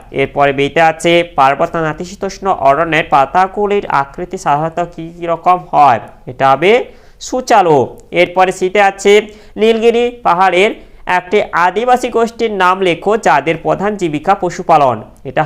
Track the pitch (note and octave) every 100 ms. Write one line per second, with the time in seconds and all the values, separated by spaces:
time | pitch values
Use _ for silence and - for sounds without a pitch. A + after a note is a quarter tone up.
0 | - C3+ C3+ C#3+ C#3+ C3+ C#3 D#3+ D#3+ D#3+
1 | E3+ E3+ E3+ - C3+ C#3+ E3 E3+ D#3 D3+
2 | F3+ G3+ G3 - G3 - C3+ C#3+ E3 D#3
3 | E3+ C#3+ C#3 F3+ F#3+ G#3 G3+ G3+ - C#3+
4 | C#3 - F3+ F#3+ D#3 C#3+ E3 E3 E3+ -
5 | E3 E3+ E3+ E3 F3+ F3+ D#3 D3+ C#3 A2
6 | - - - B2+ C3+ C3+ F3+ B3 - -
7 | - - - B3+ B3+ G#3+ F3 C#3+ A2 -
8 | - E3+ F3 F3+ F#3 F#3 F#3 G#3 G3 F#3+
9 | G3+ G#3 G#3+ - - G3 A3 A3+ A#3 A#3
10 | A#3+ A#3+ - F3 F#3+ F3 G#3+ - - -
11 | - F3+ - - - E3 F3+ G3+ B3 B3
12 | B3 A#3 A3+ - A3+ G3 F3+ F#3+ F#3 E3
13 | G3 G#3+ F#3+ D3+ D3 D#3+ D#3 D#3 G3+ G#3
14 | E3+ D3 F#3+ F#3+ F3 F3 F3 D#3+ C3 G#2+
15 | - - C3+ D3+